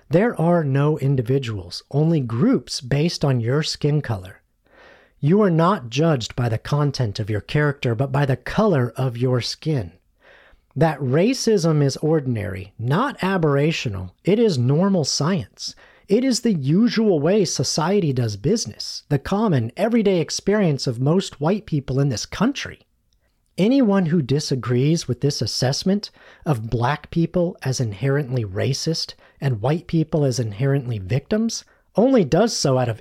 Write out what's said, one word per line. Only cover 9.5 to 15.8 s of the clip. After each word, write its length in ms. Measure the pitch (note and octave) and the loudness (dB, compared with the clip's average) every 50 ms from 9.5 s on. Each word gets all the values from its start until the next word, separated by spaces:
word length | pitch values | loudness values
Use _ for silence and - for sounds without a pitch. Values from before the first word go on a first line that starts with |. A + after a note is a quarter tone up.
| - - - D#3 D#3 C3+ G#2 E2+ - _ _ _ _ _ _ - - - _ _ _ _ _ _ - | -8 -8 -6 -4 -4 -4 -4 -6 -12 _ _ _ _ _ _ -20 -20 -20 _ _ _ _ _ _ -2
That 240 | C3 D3+ E3 D3+ C3 | 0 0 0 0 0
racism 840 | C#3+ B2 B2 D3+ F3 A#3 C4+ B3+ - A3+ A3 G3+ D#3 E3 D#3+ D3+ C#3+ | -2 0 0 2 2 2 0 0 0 2 2 2 2 2 2 2 2
is 120 | C#3 B2+ - | 0 0 -2
ordinary, 720 | - D3+ D#3+ D#3+ C#3 C3 B2 A2 F#2+ F#2+ F#2+ F#2 F#2 F#2 - - | -2 0 0 0 0 -2 -4 -4 -4 -6 -8 -10 -12 -12 -12 -8
not 360 | A2 B2 C#3 F3+ C4 C#4+ A#3+ - | -4 -2 0 0 0 -2 -4 -4
aberrational. 880 | - F#3 G3 F#3+ D#3+ D3+ C#3+ C#3 C#3+ D#3+ D#3+ - - B2+ G2+ F#2 F#2 F#2 - _ - | -4 -2 0 0 2 2 2 2 2 0 0 -2 -4 -6 -6 -8 -10 -12 -14 _ -2
It 160 | - G3 A3 | 0 2 2
is 180 | A#3+ A3 F3+ B2+ | 4 2 2 2
normal 460 | A#2+ B2 C#3 D#3 F#3 G3+ G3 F#3 C#3+ | 2 2 2 2 2 2 2 0 0
science. 720 | - - - - D#3 G3 F3 G#2+ - _ - - - - - | 0 -2 -2 0 0 0 -2 -4 -6 _ -14 -14 -14 -14 -16